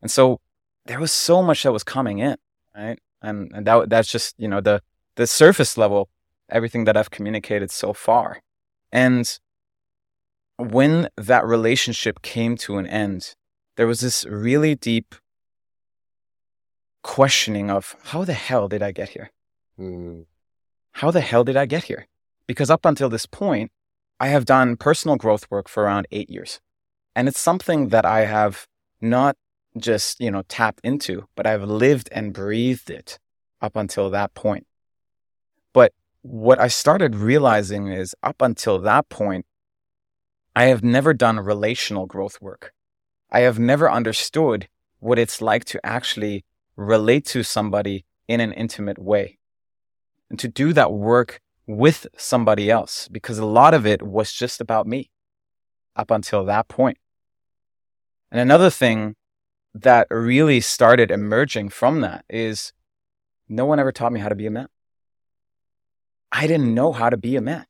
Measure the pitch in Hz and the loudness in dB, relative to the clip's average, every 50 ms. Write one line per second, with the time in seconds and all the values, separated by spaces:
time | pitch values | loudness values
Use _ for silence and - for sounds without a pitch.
0 | - 110 - - 135 131 123 - _ _ _ _ _ _ _ _ _ - 120 127 | -8 -4 2 4 4 4 4 -2 _ _ _ _ _ _ _ _ _ -12 -10 -6
1 | 160 156 - - - - 170 180 180 170 156 - - 143 120 107 - - - 131 | -6 -4 -4 -4 0 2 2 2 4 2 0 0 0 0 -2 -2 -4 -8 -6 -6
2 | 131 120 101 101 113 143 135 - _ _ _ _ _ _ _ 104 104 110 117 - | -4 -4 -4 -2 -4 -4 -4 -6 _ _ _ _ _ _ _ -14 -12 -12 -12 -12
3 | _ _ _ _ - 110 104 104 98 - - 101 101 98 - 120 - 113 113 113 | _ _ _ _ -12 -10 -10 -10 -10 -12 -12 -6 0 4 4 4 4 4 2 2
4 | 113 - - 117 - - - _ 113 107 98 101 95 104 104 101 - _ _ _ | 2 2 -2 -6 -6 -8 -10 _ -8 -4 -4 -2 2 2 0 0 -2 _ _ _
5 | _ _ _ - 120 117 - - 156 165 196 - 151 - - - 113 101 101 101 | _ _ _ -4 -2 -2 4 8 8 8 8 6 2 -2 2 0 0 2 2 0
6 | 98 - _ _ _ _ _ _ _ _ - 113 113 117 - 117 113 107 107 104 | -2 -2 _ _ _ _ _ _ _ _ -4 -2 -2 -2 -4 0 2 4 4 2
7 | 107 - - - 104 104 110 107 101 - 107 104 98 95 - - - 98 104 - | 2 -2 -6 -10 -10 -6 -6 -8 -6 -4 -4 -4 -4 -4 -8 -8 -6 -6 -6 -6
8 | - - 113 120 113 - 101 - _ _ _ _ _ _ _ _ _ _ - 123 | 0 2 2 2 2 -2 -8 -14 _ _ _ _ _ _ _ _ _ _ -2 2
9 | 127 127 127 123 120 - - - _ _ _ _ _ _ _ _ _ _ _ _ | 2 2 2 2 0 -4 -8 -12 _ _ _ _ _ _ _ _ _ _ _ _
10 | _ _ _ _ _ _ _ _ _ _ _ _ 120 120 104 123 135 147 160 165 | _ _ _ _ _ _ _ _ _ _ _ _ -10 -4 0 2 2 4 2 2
11 | 170 - _ - 107 98 127 120 - 110 117 117 113 113 120 131 - - 117 - | 0 -2 _ -12 0 2 2 2 4 2 0 2 2 2 0 0 0 -4 -6 -4
12 | - 113 101 - _ - - 117 113 117 120 113 - - 101 101 95 90 - 107 | -4 -4 -4 -4 _ -10 -6 -4 -2 -2 -4 -6 -6 -8 -6 -6 -6 -6 -4 -4
13 | 107 101 98 92 - - - _ _ _ _ _ _ _ _ - 117 113 117 113 | -4 -4 -6 -8 -10 -16 -20 _ _ _ _ _ _ _ _ 0 0 0 0 -2
14 | 120 127 117 - - - 104 104 107 117 131 147 151 156 151 - - 117 117 113 | -2 -4 -4 -4 -6 -8 -8 -6 -2 0 0 2 2 0 0 -2 -2 -2 -2 -2
15 | 110 _ - - _ _ _ _ _ _ _ _ _ _ _ _ _ _ _ _ | -4 _ -20 -20 _ _ _ _ _ _ _ _ _ _ _ _ _ _ _ _
16 | _ _ _ _ _ _ _ _ _ _ _ _ _ _ _ _ _ _ _ _ | _ _ _ _ _ _ _ _ _ _ _ _ _ _ _ _ _ _ _ _
17 | _ - - - 135 135 127 - - - 107 101 101 101 98 98 95 - - - | _ -12 0 2 2 2 2 0 -2 -2 -4 -6 -4 -2 -2 -2 -4 -6 -20 -20
18 | _ - - 156 190 180 160 113 - - 131 123 101 101 101 104 101 101 92 - | _ -12 -8 -8 -6 -6 -6 -8 -6 -2 -2 -2 -2 -2 -4 -4 -4 -6 -6 -8
19 | 85 - - - 110 - _ _ _ _ _ _ _ _ _ - 95 95 90 90 | -12 -12 -12 -18 -20 -20 _ _ _ _ _ _ _ _ _ -16 -14 -14 -12 -12
20 | 87 87 85 82 82 _ _ _ _ _ _ _ _ _ _ _ _ _ _ - | -14 -14 -16 -18 -20 _ _ _ _ _ _ _ _ _ _ _ _ _ _ -4
21 | - 147 170 180 135 - 120 117 123 120 131 135 143 123 127 165 175 - - - | -2 0 0 0 -2 2 2 2 2 4 2 0 0 0 -4 -6 -6 -8 -12 -12
22 | - _ _ _ _ _ _ _ _ - 127 - 147 127 160 160 - 175 151 131 | -12 _ _ _ _ _ _ _ _ -12 -4 -4 2 2 2 4 4 0 0 2
23 | 139 127 113 113 - - - - - 101 - - 110 117 _ _ _ _ _ _ | -2 -4 -2 -4 -8 -10 -10 -6 -4 -2 -2 -2 -4 -8 _ _ _ _ _ _
24 | _ _ _ _ 127 135 143 147 123 110 135 131 131 123 120 117 - 147 156 - | _ _ _ _ -4 0 2 0 2 4 4 4 4 2 0 -2 0 0 0 0
25 | - 165 147 127 - 113 107 104 - - - 101 95 - - - 104 101 101 101 | 0 -2 -2 0 2 0 0 0 -2 -6 -8 -8 -8 -6 -4 -2 0 0 0 -2
26 | 98 - - 104 104 - - 98 92 - - - _ _ _ _ _ _ _ _ | -4 -6 -8 -10 -10 -10 -12 -14 -14 -14 -18 -20 _ _ _ _ _ _ _ _
27 | _ _ _ 123 123 135 131 - - - 170 185 - - 175 151 139 113 95 113 | _ _ _ -2 -2 -2 -2 -2 0 0 0 0 -2 -2 -2 -2 0 2 2 2
28 | 104 87 107 110 110 104 107 107 107 104 98 - - _ _ _ _ _ _ _ | 2 2 2 2 0 0 0 0 0 0 -2 -6 -16 _ _ _ _ _ _ _
29 | - 113 117 123 131 143 135 _ _ _ _ _ _ _ _ 113 - 120 113 104 | -4 -2 0 2 2 0 0 _ _ _ _ _ _ _ _ -10 -4 -2 -2 -2
30 | - - - _ 123 117 101 98 92 _ - - 117 110 104 _ _ 113 131 147 | -2 -6 -8 _ -6 -6 -6 -6 -10 _ -4 -2 -2 -2 -2 _ _ -6 -6 -6
31 | - - 92 92 107 _ _ - 104 110 110 104 98 101 107 107 117 135 147 131 | -6 -8 -8 -10 -10 _ _ -4 -2 -2 -2 -2 -2 -4 -2 2 4 4 2 2
32 | 110 - - - 110 104 98 101 98 101 107 113 117 127 127 120 - - - - | -2 -10 -10 -10 -10 -10 -10 -10 -8 -6 -4 -2 -2 -2 -4 -4 -8 -16 -18 -16
33 | - - - - _ _ _ _ _ _ _ _ - 107 _ 110 107 95 - - | -16 -20 -20 -20 _ _ _ _ _ _ _ _ -10 -8 _ -6 -8 -6 -4 -4
34 | 101 98 95 101 101 98 _ - - 107 104 95 - _ _ _ _ _ _ _ | -4 -2 -2 -4 -4 -6 _ -6 -6 -6 -6 -6 -8 _ _ _ _ _ _ _
35 | _ _ _ _ _ _ _ _ _ _ _ _ _ _ _ 131 127 - _ _ | _ _ _ _ _ _ _ _ _ _ _ _ _ _ _ 6 6 6 _ _
36 | _ _ _ _ _ 123 117 113 107 117 127 120 110 123 117 - - 143 156 196 | _ _ _ _ _ -16 -14 -4 4 4 4 6 4 0 0 0 2 2 2 2
37 | 190 143 113 104 101 110 127 151 143 127 110 107 104 92 101 101 101 101 95 92 | 2 0 0 -2 0 2 2 4 4 4 2 2 0 -2 -6 -8 -8 -8 -8 -8
38 | 92 90 - _ - - 95 _ 127 127 113 - - 113 101 92 90 104 104 135 | -10 -10 -12 _ -6 -6 -2 _ -2 -2 -2 -2 -2 -2 -2 0 2 2 2 2
39 | 147 _ - - 107 101 95 92 90 _ _ _ _ _ _ _ _ _ _ _ | 2 _ -6 -6 -6 -4 -4 -6 -10 _ _ _ _ _ _ _ _ _ _ _
40 | _ _ _ _ _ _ _ _ _ _ _ - 120 131 131 113 98 120 117 131 | _ _ _ _ _ _ _ _ _ _ _ 2 4 4 4 4 2 2 2 2
41 | 139 156 156 113 123 117 113 110 98 98 104 101 104 107 123 - - - 107 101 | 2 2 2 2 2 0 0 0 -2 -4 -2 -2 0 -2 -2 -4 -6 -6 -4 -6
42 | 95 95 - 98 98 101 - - - 98 92 _ - - _ _ _ _ _ _ | -6 -6 -8 -8 -8 -8 -10 -14 -20 -20 -20 _ -20 -20 _ _ _ _ _ _
43 | _ _ _ _ _ _ - 113 120 127 120 107 117 120 135 147 160 156 78 117 | _ _ _ _ _ _ 2 4 4 4 4 2 2 2 2 4 4 2 2 2
44 | 120 113 107 - - - - 156 160 143 117 101 95 _ _ _ _ _ _ _ | -2 -2 -4 -4 -6 -4 -2 0 0 0 0 -2 -4 _ _ _ _ _ _ _
45 | - 110 123 120 117 110 - - 110 110 107 101 - - - 101 - 101 107 123 | -2 0 2 2 2 -2 -2 -6 -2 0 0 0 -2 -6 -14 -10 -8 -6 -6 -6
46 | - - - - 107 104 104 98 95 _ _ _ _ _ _ - 101 101 113 110 | -6 -6 -8 -6 -6 -6 -6 -8 -12 _ _ _ _ _ _ -12 -2 0 2 2
47 | 107 104 120 147 143 - - 127 113 - - 110 107 107 98 104 101 101 98 95 | 4 4 2 2 2 -2 -6 -6 -4 -4 -4 -4 -4 -2 -2 -2 -2 -4 -6 -8
48 | - _ _ _ _ _ 113 117 117 110 98 - 113 113 - - 104 101 98 - | -10 _ _ _ _ _ -2 -2 -2 -4 -4 -8 -10 -10 -8 -8 -8 -10 -10 -10
49 | 92 92 107 101 98 98 _ _ _ _ _ _ _ _ _ _ _ _ _ _ | -4 0 0 0 0 -2 _ _ _ _ _ _ _ _ _ _ _ _ _ _
50 | _ _ _ _ _ _ - 113 - 120 113 - 135 156 170 151 127 82 98 104 | _ _ _ _ _ _ -14 -10 -10 -10 -4 -2 0 2 4 4 4 4 2 -2
51 | 101 107 120 123 120 - - - _ _ _ _ _ - 107 104 120 151 156 - | 0 2 2 2 2 0 -6 -20 _ _ _ _ _ -12 -4 2 4 4 4 2
52 | - - _ - - - - 123 117 107 107 104 104 101 110 113 95 - - - | -6 -20 _ -14 -8 -2 -2 0 2 2 0 0 2 2 2 0 0 -4 -10 -14
53 | - - 90 110 - - 120 107 110 107 107 117 131 151 165 156 110 107 107 - | -14 -14 -14 -16 -12 -10 -8 -6 -4 2 4 6 8 8 6 6 2 2 0 0
54 | - 104 92 107 107 - - - 123 - - - 120 - 113 110 107 107 113 135 | -2 -4 -2 -2 -2 -2 -4 -6 -6 -6 -6 -8 -6 -2 -2 -2 -2 -2 -6 -8
55 | 131 _ _ _ _ _ _ _ _ _ _ _ _ _ _ _ _ _ _ - | -10 _ _ _ _ _ _ _ _ _ _ _ _ _ _ _ _ _ _ -8
56 | 107 - 113 107 104 - - 104 95 95 101 107 113 _ - - 127 - - _ | -2 -2 -2 -2 -2 -2 -4 -4 -2 0 -2 -2 -2 _ -2 0 0 0 0 _
57 | _ _ _ _ _ _ _ _ _ _ _ _ _ _ _ _ _ _ _ _ | _ _ _ _ _ _ _ _ _ _ _ _ _ _ _ _ _ _ _ _
58 | _ _ _ _ _ _ - 120 123 127 143 170 185 185 147 - 139 120 113 110 | _ _ _ _ _ _ -4 -2 2 6 6 8 6 6 4 4 2 2 2 2
59 | 107 107 107 _ _ _ _ _ _ _ _ _ _ _ _ 110 - 131 123 120 | -2 -6 -8 _ _ _ _ _ _ _ _ _ _ _ _ 0 6 6 8 8
60 | 113 - - 113 117 117 123 135 156 156 143 123 110 - - - 127 113 120 123 | 6 2 0 -2 0 2 4 4 4 6 4 2 2 0 0 4 6 8 8 8
61 | 117 101 87 101 104 104 107 117 143 143 - 113 104 101 - - - 123 151 160 | 6 4 2 -2 -2 0 0 0 0 0 -2 -6 -6 -8 -6 0 0 0 2 2
62 | 123 92 - - - _ - 113 113 110 110 107 - - _ _ _ _ _ _ | -2 -4 -6 -10 -16 _ -8 -6 -6 -6 -6 -8 -12 -14 _ _ _ _ _ _
63 | _ _ _ _ _ _ _ _ _ _ 110 110 123 143 151 147 139 131 131 - | _ _ _ _ _ _ _ _ _ _ -6 -4 -2 0 0 0 0 -2 -2 -2
64 | - 117 120 113 104 104 104 98 107 107 107 113 131 - _ _ _ _ _ _ | -4 -4 -4 -4 -4 -4 -6 -4 -6 -8 -8 -8 -10 -12 _ _ _ _ _ _
65 | _ _ _ _ _ _ _ _ _ _ _ _ _ _ _ _ _ _ _ _ | _ _ _ _ _ _ _ _ _ _ _ _ _ _ _ _ _ _ _ _
66 | _ _ _ _ _ _ - - 147 156 165 160 139 120 113 117 131 160 - 117 | _ _ _ _ _ _ -6 -4 0 0 0 2 2 2 2 2 0 0 0 0
67 | 113 120 120 113 98 117 131 135 107 120 160 165 - _ | 2 2 2 2 0 -4 -4 -2 -2 -4 -8 -8 -10 _